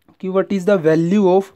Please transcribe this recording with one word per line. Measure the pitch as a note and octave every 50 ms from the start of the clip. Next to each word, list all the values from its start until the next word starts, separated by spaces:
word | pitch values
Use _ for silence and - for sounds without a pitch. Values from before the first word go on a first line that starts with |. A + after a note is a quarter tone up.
| _ _ _ _
कि | - F#3
what | F#3 F#3+ F3+ -
is | G3+ G3 F3
the | F#3+ G#3 F#3+
value | D3+ D#3 D#3+ E3 E3 E3+ F#3+ G#3+ G3+ F3+
of | F3+ G3 G3 - _